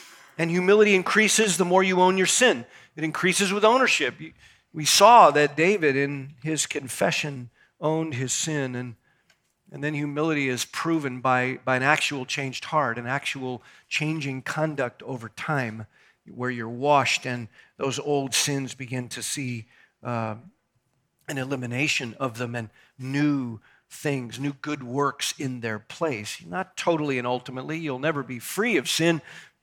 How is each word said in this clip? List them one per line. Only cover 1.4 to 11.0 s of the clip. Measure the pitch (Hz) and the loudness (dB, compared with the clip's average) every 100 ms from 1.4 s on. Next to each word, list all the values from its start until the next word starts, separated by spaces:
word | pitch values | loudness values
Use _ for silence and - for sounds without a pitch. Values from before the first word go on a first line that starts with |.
| 220 170 | 2 2
the | 175 | 4
more | 185 | 4
you | 190 180 | 4 6
own | 185 190 | 6 4
your | 180 | 2
sin. | - 247 135 113 - - - | 4 4 2 -4 -18 -20 -8
It | |
increases | 156 - 185 175 196 | -6 -2 0 2 0
with | 202 214 | 4 4
ownership. | 254 254 - 131 - | 6 4 2 0 -4
You, | 160 - - _ _ | -12 -20 -20 _ _
we | 156 147 | -6 0
saw | - 202 240 170 | 8 10 12 10
that | 143 147 143 | 8 2 2
David | 170 208 156 135 | 2 2 2 2
in | 143 143 135 151 | -2 -4 -12 -10
his | 156 156 - | -4 -4 -4
confession | 147 135 - - - 151 139 123 _ _ - | -6 -8 -2 0 0 -4 -8 -12 _ _ -6
owned | 156 160 160 | -2 -2 -2
his | 127 127 | -4 -4
sin, | - 160 151 131 | -4 -2 -2 -4
and, | 123 123 110 _ _ _ _ _ _ _ | -6 -10 -14 _ _ _ _ _ _ _
and | - | -8
then | 143 151 | -6 -4
humility | 147 143 160 147 135 | -4 -2 -2 0 -2
is | 123 | -4
proven | - - 165 165 | -6 -6 -2 -2